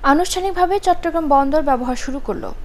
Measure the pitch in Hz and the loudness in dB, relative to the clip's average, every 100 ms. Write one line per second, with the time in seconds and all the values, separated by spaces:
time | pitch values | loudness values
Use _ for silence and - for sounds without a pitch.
0 | 277 294 370 370 392 370 359 403 370 359 | 4 2 2 -2 -2 0 2 2 2 0
1 | 339 330 311 277 277 302 285 254 247 247 | 0 -2 2 2 4 0 2 0 -2 -4
2 | - 269 - 190 190 - | -6 -6 -6 -6 -6 -10